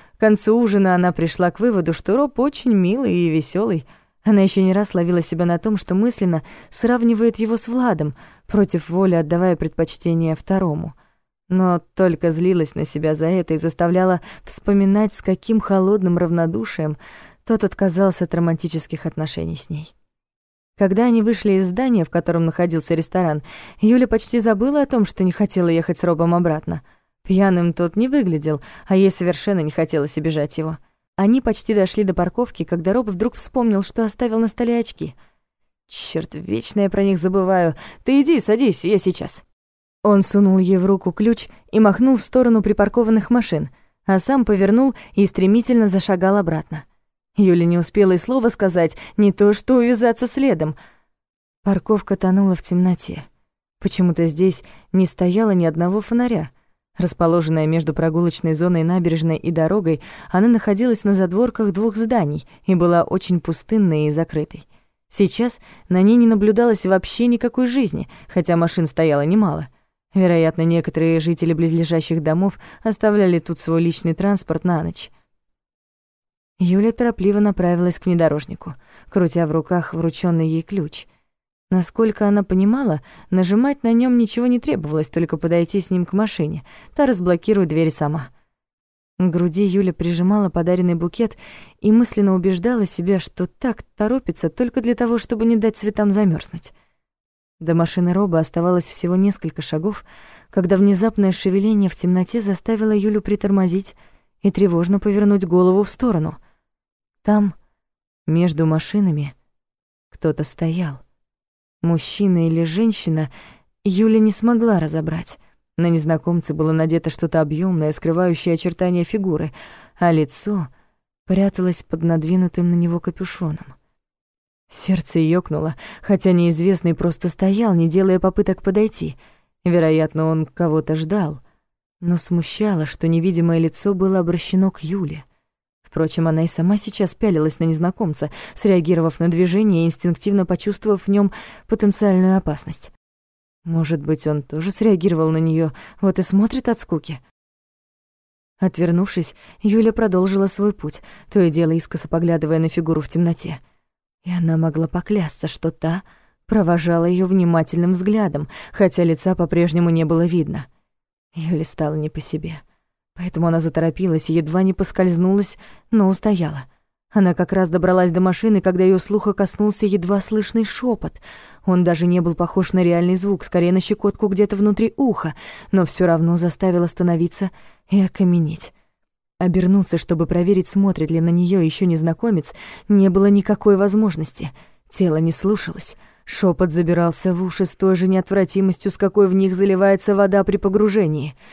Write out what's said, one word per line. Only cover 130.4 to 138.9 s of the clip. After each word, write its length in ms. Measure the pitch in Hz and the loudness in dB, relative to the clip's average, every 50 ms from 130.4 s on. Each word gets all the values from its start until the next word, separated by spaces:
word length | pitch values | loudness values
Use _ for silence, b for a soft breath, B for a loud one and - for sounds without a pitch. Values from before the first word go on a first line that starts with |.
| 156 | -2
кого-то 500 | - _ - 175 160 156 156 147 - 160 | -4 _ -4 -2 0 0 -2 -2 -2 -4
ждал. 440 | 160 160 156 202 208 170 151 143 131 - _ _ _ _ _ _ _ _ _ _ _ | -4 -2 -2 -2 -2 -2 -4 -6 -10 -16 _ _ _ _ _ _ _ _ _ _ _
Но 160 | 175 170 175 | -2 -2 -2
смущало, 720 | 165 - - 175 170 160 - - - 214 208 190 156 156 | -2 -2 -2 -2 -2 -2 -4 -4 -2 -2 0 0 -2 -4
что 200 | 139 - - 165 165 | -6 -6 -4 -2 0
невидимое 500 | 165 165 165 190 170 170 170 170 165 165 | 0 0 0 0 0 0 0 2 2 2
лицо 360 | 165 156 - - - 202 196 | 0 -2 -2 -4 -2 -2 -2
было 240 | 180 190 190 190 185 | 0 0 0 0 0
обращено 520 | 170 170 185 170 - - 190 185 190 190 | 0 0 -2 -4 -4 -2 0 2 2 0
к 100 | - - | -2 -4
Юле. 440 | 156 156 190 196 175 143 160 151 - _ _ _ _ _ _ _ _ _ _ _ _ _ | -8 -6 -6 -6 -6 -8 -8 -12 -16 _ _ _ _ _ _ _ _ _ _ _ _ _
Впрочем, 400 | - - 160 156 - 165 165 165 | -4 -4 -4 -2 -2 -2 0 0
она 160 | 160 160 165 | 0 0 0
и 20 | |
сама 300 | 165 - - 165 185 208 | 0 0 0 0 0 0
сейчас 380 | 202 - 208 - - 196 175 - | 0 -2 -4 -4 -2 -2 -4 -2
пялилась 460 | - 233 208 175 156 156 160 - - | -2 0 0 2 2 0 0 -2 -2
на 40 | 165 | -2
незнакомца, 640 | 165 160 156 175 180 - - 214 156 151 - 156 147 B B B B B | -2 0 0 -2 -2 -2 -2 -4 -4 -4 -4 -8 -8 B B B B B
среагировав 640 | - - 196 190 180 151 170 | -2 0 2 2 2 2 2